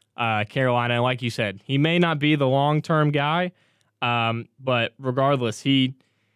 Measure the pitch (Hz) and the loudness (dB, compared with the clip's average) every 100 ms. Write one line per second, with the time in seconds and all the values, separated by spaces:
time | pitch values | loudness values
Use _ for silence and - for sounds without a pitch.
0 | _ - 117 107 104 139 131 120 120 120 | _ -6 -2 -2 -2 0 0 2 0 0
1 | 123 127 120 - 107 98 - 135 156 175 | 0 -2 -4 -4 -4 -6 -4 0 2 2
2 | 175 151 151 151 135 135 143 151 143 160 | 0 0 0 2 2 2 2 0 0 0
3 | 151 147 147 165 180 - _ _ _ _ | 2 0 -2 -2 -4 -8 _ _ _ _
4 | 123 120 113 117 - _ 131 123 117 - | -2 0 0 -2 -8 _ -2 0 -2 -4
5 | 135 127 135 139 120 107 139 135 131 135 | -4 0 2 2 0 -2 0 2 2 -2
6 | _ _ _ | _ _ _